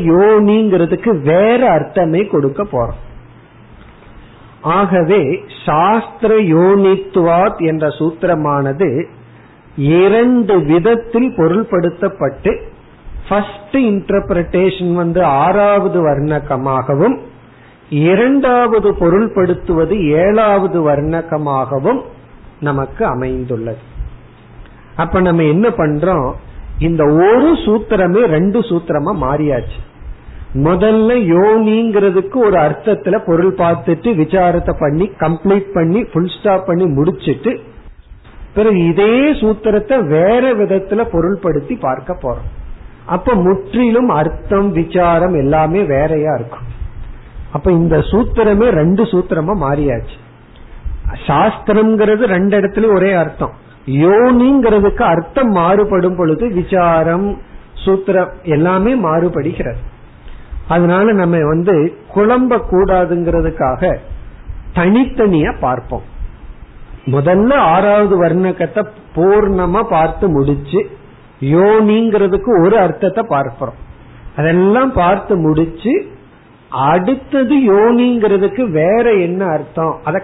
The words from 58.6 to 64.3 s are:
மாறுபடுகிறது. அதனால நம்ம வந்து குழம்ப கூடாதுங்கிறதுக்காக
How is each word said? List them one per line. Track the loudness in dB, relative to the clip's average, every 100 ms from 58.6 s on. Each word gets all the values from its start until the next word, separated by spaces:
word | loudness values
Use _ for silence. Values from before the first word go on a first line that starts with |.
| 0 0 0 0
மாறுபடுகிறது. | 0 0 -2 -2 -6 -6 -8 -8 -12 -16 -20 -20 -20 -20 -16 -10 -2
அதனால | 2 2 2 2
நம்ம | 2 2 0
வந்து | 0 0 2 2 0 -4 -8 -2
குழம்ப | 2 2 2 0 0
கூடாதுங்கிறதுக்காக | 0 2 2 0 -2 -2 -2 -2 -2 -4 -2 -2 -4 -8 -16 -16